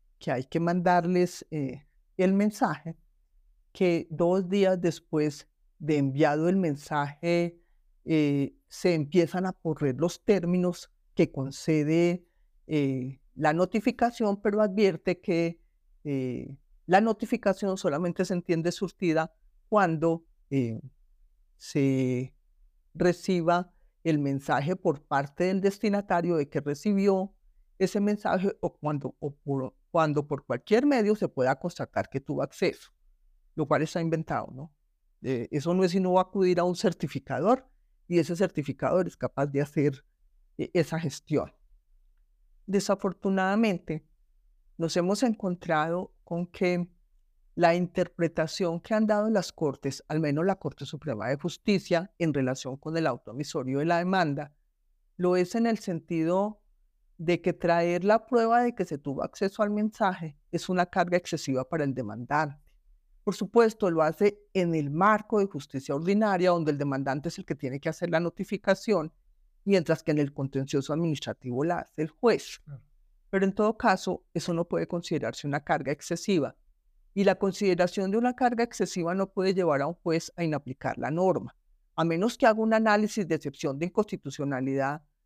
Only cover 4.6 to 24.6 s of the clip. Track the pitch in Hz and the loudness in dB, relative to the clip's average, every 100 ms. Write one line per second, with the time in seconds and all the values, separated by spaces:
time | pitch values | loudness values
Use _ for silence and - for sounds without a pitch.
4.6 | 190 185 175 - - 156 151 147 - _ | 2 2 0 -2 -2 0 0 -2 -14 _
5.6 | _ - 151 151 139 135 156 151 170 190 | _ -8 -2 2 2 4 2 4 2 2
6.6 | 175 143 - 151 143 151 170 170 170 170 | 0 -4 -4 -4 -4 -4 0 0 0 -6
7.6 | _ _ _ _ - 160 147 143 139 - | _ _ _ _ 0 2 4 2 -2 -6
8.6 | _ - - 160 143 175 170 185 185 - | _ -2 0 0 2 2 2 0 -4 -4
9.6 | 165 147 143 127 170 - - 196 170 180 | -6 -2 -2 0 -2 0 0 2 2 0
10.6 | 180 170 - _ _ - 160 - 135 - | 0 -4 -12 _ _ 0 0 0 -8 -6
11.6 | - 156 151 165 175 175 _ _ _ _ | 0 2 2 4 2 0 _ _ _ _
12.6 | - 156 139 135 127 139 _ - 151 165 | -4 0 0 -2 -6 -10 _ -2 0 2
13.6 | 185 220 254 240 240 - 214 196 214 208 | 0 0 0 0 0 0 -2 0 0 2
14.6 | 214 190 196 165 - - - 170 170 170 | 2 4 2 2 -2 -4 0 0 0 -4
15.6 | _ _ _ _ 151 139 127 123 123 139 | _ _ _ _ -6 -4 -4 -6 -10 -14
16.6 | _ _ - 196 226 208 220 240 196 190 | _ _ 2 4 4 0 -2 0 0 0
17.6 | 196 190 185 147 175 170 180 180 - 165 | -2 -2 0 0 -2 -2 -2 -2 -2 0
18.6 | 170 170 180 - 180 156 160 _ _ _ | 0 -2 -6 -2 0 0 -2 _ _ _
19.6 | - 214 185 156 165 165 - _ - 139 | -2 2 2 2 0 0 -6 _ -4 -2
20.6 | 120 113 135 _ _ _ _ _ _ _ | 0 -4 -12 _ _ _ _ _ _ _
21.6 | - 151 135 131 127 123 127 _ _ _ | -6 0 2 2 0 -2 -6 _ _ _
22.6 | _ _ _ 156 180 175 - 180 165 175 | _ _ _ 0 0 2 0 0 2 2
23.6 | 180 _ _ _ 165 151 139 139 151 135 | 0 _ _ _ 0 2 2 -2 0 0